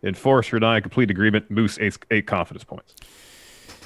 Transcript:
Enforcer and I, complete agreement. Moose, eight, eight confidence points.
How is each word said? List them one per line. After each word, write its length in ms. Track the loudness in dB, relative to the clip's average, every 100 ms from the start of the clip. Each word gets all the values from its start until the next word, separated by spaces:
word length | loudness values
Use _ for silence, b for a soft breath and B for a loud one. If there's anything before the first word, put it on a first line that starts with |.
Enforcer 540 | -8 -2 2 2 2 0
and 80 |
I, 160 | 2 2
complete 300 | 0 0 0
agreement. 400 | 2 2 2 -2
Moose, 280 | -2 -2 -2
eight, 200 | -4 -4 -4
eight 160 | -4 -2
confidence 380 | -4 -4 -10
points. 300 | -18 -20 -20 -20 B B B B B B B B